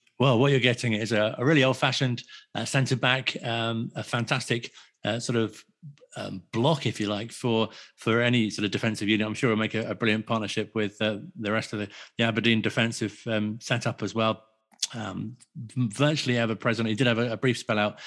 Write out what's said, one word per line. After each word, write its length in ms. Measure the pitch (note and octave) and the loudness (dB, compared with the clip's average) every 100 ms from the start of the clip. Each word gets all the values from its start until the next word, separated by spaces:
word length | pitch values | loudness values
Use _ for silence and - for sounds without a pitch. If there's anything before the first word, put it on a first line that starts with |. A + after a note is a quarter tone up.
| _ - | _ 0
Well, 180 | C3+ A#2 | 4 6
what 140 | C#3+ | 4
you're 80 | C3+ | 4
getting 320 | B2 A#2 A#2+ | 2 2 0
is 180 | G#2+ A2+ | 0 2
a, 240 | G#2+ G#2+ - | 2 2 2
a 60 | |
really 200 | B2+ D#3 | 2 4
old-fashioned, 580 | C3 B2+ C#3 - C3+ A#2+ - - _ | 4 4 0 2 0 -2 -8 -20 _
uh, 100 | G#2+ | -8
centre-back, 720 | A2+ C#3 B2 B2+ B2+ C3 B2+ - | -2 0 2 2 2 2 -2 -4
um, 480 | A#2 A#2 A#2 A2+ A#2+ - | -4 -2 -2 -2 -4 -8
a 80 | |
fantastic, 680 | - A#2+ A#2 C3 - A#2 - - - _ | -4 -4 0 -2 0 -4 -4 -18 -20 _
uh, 140 | G#2+ A2+ | -4 -4
sort 180 | A#2+ A#2 | -2 0
of, 280 | A2 - - _ D3+ - - - | 0 -4 -20 _ -20 -20 -18 -12
um, 260 | G2+ F#2+ - | -10 -10 -6
block, 340 | A2+ C#3 D#3+ A#2 | 0 2 2 0
if 140 | - | -2
you 80 | G2+ | -4
like, 240 | G#2 A2+ | -4 -6
for, 380 | - B2 A2+ G#2+ - - _ | -4 0 2 0 -4 -20 _
for 240 | A#2 A#2 | 0 2
any 300 | A#2+ B2 G#2+ | 4 4 2
sort 160 | - G2+ | 0 -2
of 40 | |
defensive 380 | G#2+ A2+ G#2+ G#2 | 0 -2 -2 0
unit. 180 | G#2+ G#2+ | 2 0
I'm 80 | |
sure 160 | G#2 C3 | 0 0
he'll 60 | G#2+ | 2
make 180 | A2 | 0
a, 140 | A2 A2 | -2 -4
a 60 | |
brilliant 320 | F#2+ A#2 A2 A2 | -2 0 0 0
partnership 440 | A2+ G2+ A2 G#2 | -2 -2 -4 -4
with, 260 | A2 G#2 - | -2 -4 -2
uh, 180 | A2 G#2 E3+ - | -2 -2 -10 -6
the 100 | G#2 | -2
rest 220 | A2 - | -2 -2
of 80 | G#2+ | -6
the, 80 | G2+ - - - | -8 -10 -16 -2
the 60 | |
Aberdeen 360 | A2+ A2+ A#2 A2 | 0 2 2 2
defensive, 600 | G#2 - A2+ - G#2 - A#2+ | 2 0 -2 -2 -6 -6 -4
um, 320 | A2 G#2+ A2+ | -2 -2 -6
setup 420 | - A#2 A#2+ - | -4 -2 -2 -4
as 120 | G#2 | -4
well. 300 | A2+ A2 A2 _ _ _ - - | 0 0 -2 _ _ _ -6 -6
Um, 440 | A2+ G2+ F#2+ G#2+ B2+ - D3 | -4 -8 -6 -10 -12 -18 -14
v-, 320 | A2+ B2+ A#2+ | -8 -2 -2
virtually 480 | G#2 D3 D3+ C3 A#2+ | 2 2 2 0 0
ever 180 | A2+ | 0
present. 340 | G#2+ A#2+ A2 A2+ | 0 -2 0 0
He 60 | |
did 120 | G#2+ B2+ | 2 2
have 120 | A2+ | 2
a, 140 | A#2+ | 0
a 40 | C#3+ | 0
brief 220 | C3 A#2 | 0 -2
spell 200 | - G#2+ | 0 2
out, 200 | G#2 - | 2 -2